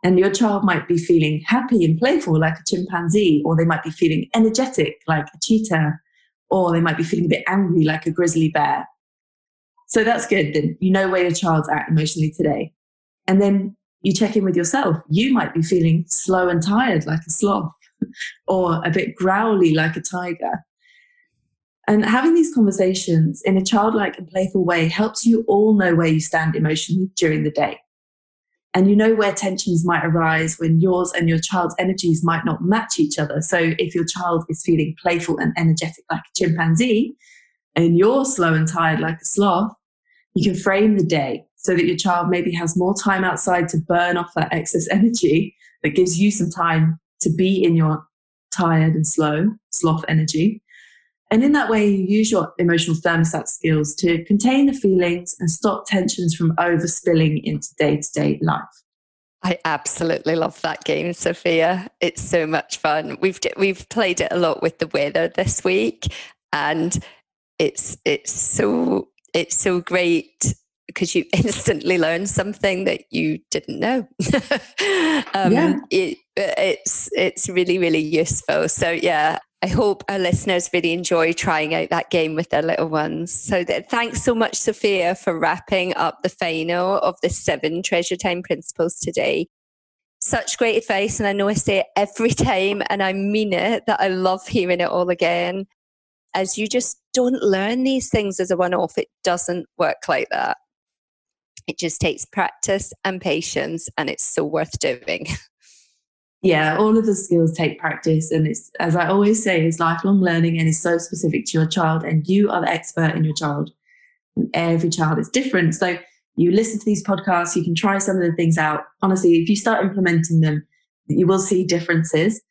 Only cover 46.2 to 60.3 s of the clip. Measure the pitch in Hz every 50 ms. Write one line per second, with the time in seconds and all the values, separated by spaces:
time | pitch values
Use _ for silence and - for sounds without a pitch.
46.2 | 196 208 202 - 175 170 - - 170 170 165 160 160 160 160 160 _ _ _ _
47.2 | - - 156 160 185 185 196 185 180 170 170 165 160 156 156 156 - _ _ _
48.2 | _ _ _ _ _ _ - - 185 170 165 160 156 160 160 165 156 - - -
49.2 | 160 151 147 151 175 220 220 - _ _ - - - 165 160 160 - - 165 160
50.2 | 156 156 - 156 165 214 220 - _ _ _ - - - _ _ _ _ _ _
51.2 | _ _ 208 220 254 285 294 294 262 - 226 214 208 208 202 190 190 185 202 214
52.2 | 220 220 226 190 160 - - - 175 175 170 170 165 - 165 160 - 180 170 165
53.2 | 165 160 - 160 - - - - _ 160 160 151 151 147 - - - 175 170 165
54.2 | 165 - 202 202 214 240 262 277 285 277 247 - - 202 190 185 180 175 170 175
55.2 | 175 - - - 190 165 165 - - 220 190 185 - - - 196 185 208 - -
56.2 | 180 170 160 - 170 160 165 165 175 175 175 160 170 170 - - - - 170 160
57.2 | 160 156 151 151 - - 151 147 - - - - 151 147 147 151 151 - - 151
58.2 | 147 147 147 143 156 160 151 - - - _ _ _ _ _ _ _ _ _ _
59.2 | _ _ _ _ - 185 175 - _ 160 156 147 - - - - 170 165 160 -
60.2 | - 156